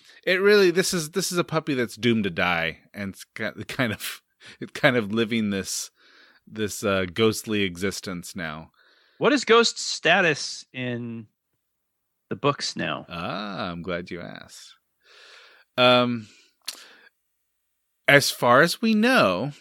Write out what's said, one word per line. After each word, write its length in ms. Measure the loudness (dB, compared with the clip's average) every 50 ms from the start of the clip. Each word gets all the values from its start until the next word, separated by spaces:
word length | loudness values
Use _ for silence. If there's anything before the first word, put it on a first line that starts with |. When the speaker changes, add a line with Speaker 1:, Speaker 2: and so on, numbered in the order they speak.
| _ -20 -20 _ -2
Speaker 1:
It 160 | -2 0 4
really, 300 | 4 6 6 8 6 6
this 220 | 4 2 0 0
is, 200 | -2 -4 -4 -4
this 200 | -4 -4 -4 -2
is 60 | -2 -2
a 40 | -2
puppy 300 | -2 -4 -4 -2 -2 -2
that's 220 | -2 -2 -4 -4
doomed 280 | 0 2 2 2 2 0
to 60 | -2
die, 480 | -2 0 0 0 0 0 -2 -4 -6 -10 _ _
and 220 | -14 -12 -10 -10 -12
it's 100 | -14 -18
ki-, 400 | -18 -12 -10 -10 -10 -10 -10 -12
kind 260 | -8 -4 -4 -2 -2
of, 280 | -4 -6 -8 -10 -12 -14 _ _ _ _ -20 -20 -16 -14
it's 120 | -14 -14
kind 240 | -2 0 2 2 2
of 140 | 2 0 0
living 380 | 0 -2 0 0 0 -2 0 -2
this, 400 | -2 -4 -4 -6 -8 -8 -10 -10 _ _ _ _ _ _ _ _ _ _ _
this, 380 | -14 -8 -6 -6 -6 -6 -4 -2
uh, 220 | 0 0 0 0 -2
ghostly 500 | 0 2 2 2 2 0 -4 -2 0 0
existence 760 | 0 -2 -2 -4 -4 -4 -4 -6 -8 -10 -10 -10 -12 -12 -12
now. 340 | -10 -10 -10 -10 -12 -16 -18 _ _ _ _ _ _ _ _ _
Speaker 2:
What 160 | -2 0 2
is 120 | 2 2 4
Ghost's 380 | 4 4 6 4 2 -2 -6
status 840 | -8 -8 -6 -2 2 2 4 4 4 2 0 -2 -4 -10 -12 -14 -16 _
in 540 | -10 -6 -6 -4 -4 -6 -6 -8 -10 -12 -14 -16 _ _ _ _ _ _ _ _ _ _ _ _ _ _ _ _ _ _ _ -10
the 80 | -6
books 400 | 0 0 0 0 0 -4 -8 -6
now? 300 | -6 -4 -4 -4 -6 -8 -10
Speaker 1:
Ah, 600 | -10 -8 -8 -6 -8 -8 -8 -10 -8 -8 -8 -8
I'm 120 | -8 -8
glad 280 | -6 -6 -6 -6 -6 -10
you 100 | -12 -12
asked. 540 | -12 -14 -16 -18 -20 -20 -20 -20 -20 -20 -20 _ _ _ _ _ _ _ -20 -20 -20 -20 -20 -20 -20 -20 _ _ _ _ _
Um, 520 | 4 4 6 6 6 4 2 -2 -6 -8 -14 -20 _ _ _ _ _ _ -18 -16 -16 -20 -20 -20 -20 _ _ _ _ _ _ _ _ _ _ _ _ _ _ _ _ _ _ _ _ _
as 240 | 4 4 6 4 2
far 320 | -2 0 4 6 6 6
as 180 | 6 4 2 0
we 140 | 0 0 2
know, 580 | 2 2 4 4 4 4 4 2 0 -4 -6 -8 -12